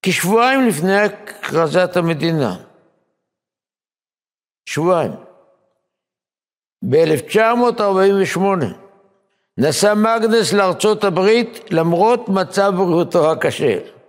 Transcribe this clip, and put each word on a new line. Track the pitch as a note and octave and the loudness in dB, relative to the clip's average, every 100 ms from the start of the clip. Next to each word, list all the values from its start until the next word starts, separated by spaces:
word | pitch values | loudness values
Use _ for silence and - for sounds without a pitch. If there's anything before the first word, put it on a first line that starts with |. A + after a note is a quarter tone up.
| F#3+ | -2
כשבועיים | E3+ F3 A3+ B3 C4+ B3+ | -2 0 2 2 2 0
לפני | D3 F#3 G3+ | 0 0 0
הכרזת | G#3 G#3 - - - D#3+ D#3+ E3+ F3+ F3+ | 0 -4 -20 -14 -6 -2 0 0 0 -2
המדינה, | E3 D#3 E3 D#3+ A#2+ F2+ - _ _ _ _ _ _ _ _ _ _ _ _ _ _ _ _ _ _ _ - | -2 -2 -2 0 -2 -4 -14 _ _ _ _ _ _ _ _ _ _ _ _ _ _ _ _ _ _ _ -10
שבועיים, | - E3+ F3 D#3 - - _ _ _ _ _ _ _ _ _ _ _ _ _ _ _ | -4 0 0 0 -6 -20 _ _ _ _ _ _ _ _ _ _ _ _ _ _ _
באלף | - C#3+ D#3+ D3+ | 0 2 2 0
תשע | - G#3 A3+ | 0 0 2
מאות | A#3+ A#3+ A3+ | 2 0 0
ארבעים | G3+ F#3+ G3 G3 | -2 2 2 2
ושמונה, | F#3+ E3+ G3 F#3 A#2 - - _ _ _ _ _ _ - | 0 0 0 0 -4 -8 -20 _ _ _ _ _ _ -2
נסע | C#3 - G#3 | -2 2 2
מגנס | G#3 A3 A3+ A3 A3+ E3 | 2 2 2 2 0 2
לארצות | G3+ F#3+ E3 F#3+ G#3+ | 0 0 0 0 0
הברית | G3+ E3+ F#3+ A#3 A#3 - - | 0 2 2 2 0 -10 -4
למרות | D#3+ E3 E3+ G#3+ A#3+ A#3+ | -2 0 2 2 2 0
מצב | G3 F#3 G3 G3 F#3 | -2 -2 0 0 0
בריאותו | F#3 E3+ D#3+ - D3+ | 0 0 0 2 2
הקשה. | D#3+ C#3+ - - G2 - - | 0 -4 -2 -2 -2 -8 -20